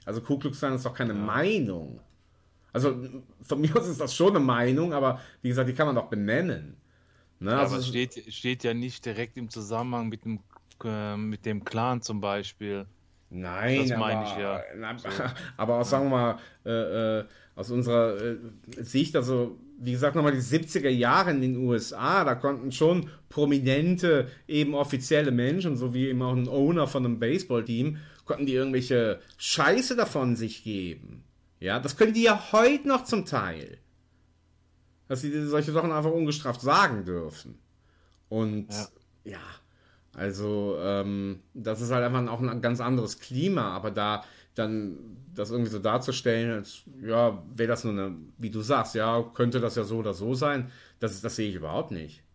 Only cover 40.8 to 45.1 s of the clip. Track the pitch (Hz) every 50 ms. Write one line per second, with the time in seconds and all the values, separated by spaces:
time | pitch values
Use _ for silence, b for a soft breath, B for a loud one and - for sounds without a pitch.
40.8 | 87 98 101 101 98 101 101 101 98 98 95 90 - _ - 131 107 110 107 110
41.8 | 120 117 127 123 120 123 127 127 123 117 113 117 127 120 117 120 120 117 120 120
42.8 | 117 123 131 127 110 101 - - - - 123 131 160 196 190 151 110 98 90 98
43.8 | 101 107 101 107 104 104 107 101 B B B B B B B - 110 107 110 110
44.8 | 104 98 80 69 - 113